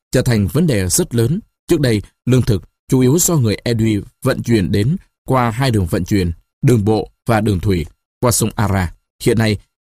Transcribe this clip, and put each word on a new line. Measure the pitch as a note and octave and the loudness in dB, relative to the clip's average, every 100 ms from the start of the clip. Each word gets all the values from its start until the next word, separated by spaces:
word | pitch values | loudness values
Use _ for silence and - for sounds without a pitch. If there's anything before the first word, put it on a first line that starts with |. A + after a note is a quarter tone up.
| _ | _
trở | C3 | -2
thành | B2 A2 F#2+ | 0 0 0
vấn | D3+ F3 | 0 0
đề | G#2 F2+ | 0 -2
rất | E3+ E3+ A#2 | -2 -2 -2
lớn. | A#2 F#3 - _ - | 0 -2 -8 _ -2
Trước | D3+ | 0
đây, | B2+ G#2+ - _ - | 2 -2 -4 _ 0
lương | B2+ | 2
thực | - G2 - _ - | 2 -2 -6 _ -2
chủ | B2+ | 2
yếu | B2+ F3+ | 2 2
do | F3+ E3 | 2 0
người | A2+ F#2+ | 0 -2
Edu | B2 A2+ A2+ G2+ - _ | -2 0 0 -2 -6 _
vận | B2+ B2+ | -4 -2
chuyển | A#2+ A2 E2+ | 0 0 2
đến | G2+ A#2 F#3 - _ - | 0 0 -2 -8 _ -4
qua | C3 A#2+ | 0 0
hai | A2+ C#3 | -2 0
đường | G#2+ E2+ | 0 0
vận | G#2 F2+ | -2 0
chuyển, | G2+ F2+ - _ _ | 0 0 -4 _ _
đường | C3+ A#2+ G2+ | 2 2 2
bộ | G#2+ - _ - | -2 -4 _ -2
và | A2 | 0
đường | G#2+ F2+ | 0 0
thủy, | G#2 F2 D2+ _ _ _ | 0 -2 -4 _ _ _
qua | B2 | -2
sông | - A2 - | 0 -2 -2
Ara. | G2+ G2 F2 - _ _ | -2 -2 -4 -8 _ _
Hiện | A#2+ A2 | 0 0
nay, | A2 G2+ - _ | 0 -2 -8 _